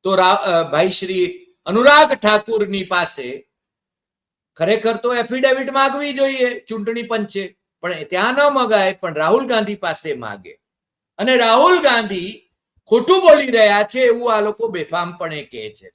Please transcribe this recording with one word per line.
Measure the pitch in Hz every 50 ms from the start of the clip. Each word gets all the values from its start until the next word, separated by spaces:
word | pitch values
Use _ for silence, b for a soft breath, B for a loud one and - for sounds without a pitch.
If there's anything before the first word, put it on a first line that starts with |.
તો | _ 185 190
રા-, | 185 185 185 202 202 -
અ, | 196 170 165 160 143
ભાઈ | 139 151 180 190
શ્રી | 190 - 196 180 190 185 180 175 180 - _ _ _ _ _
અનુરાગ | 180 185 226 247 285 294 302 311 302
ઠાકુરની | 285 - - 214 214 208 208 220 226 214 208 196 196 196 185
પાસે | 185 185 175 175 - - - 127 123 135 - _ _ _ _ _ _ _ _ _ _ _ _ _ _ _ _ _ _ _ _ _ _ _
ખરેખર | - 165 180 220 220 220 226 226
તો | 226 - 240 247
એફિડેવિટ | 240 233 240 247 262 254 262 262 269 269 269
માગવી | 269 269 269 277 269 285 294 285
જોઈએ | 269 269 269 269 269 262 247 247 240 208
ચૂંટણી | _ - 220 220 202 226 226 233
પંચે, | 226 226 226 220 208 202 - 196 190 185 _ _ _ _ _ _
પણ | - 175
ત્યાં | 175 156 151 - 180 180 202 240
ન | 254 277 285 294
મગાય, | 285 262 247 214 220 202 190 190
પણ | 190 _ - 175 156
રાહુલ | 151 156 160 208 269 269
ગાંધી | 254 240 220 214 190 208
પાસે | 202 190 170 156 - - 160 143
માગે. | 127 120 107 101 98 90 85 - _ _ _ _ _ _ _ _ _ _ _ _ -
અને | 202 254 262
રાહુલ | 247 240 226 226 254 302 359 370 349
ગાંધી | 302 269 240 233 220 202 196 180 175 196 220 - _ _ _ _ _ _ _ _ _
ખોટું | - 214 247 247 - 370 381
બોલી | 370 339 302 294 277 254
રહ્યા | 240 226 214 208 202 208
છે | 214 208 - 254
એવું | 254 240 233 240 240 233 220
આ | 214
લોકો | 208 214 208 208 226 220
બેફામપણે | 185 175 147 - 160 175 170 175 175 175 175 160 156 151
કહે | 139 _ - 117 110 107
છે. | 107 - 95 92 _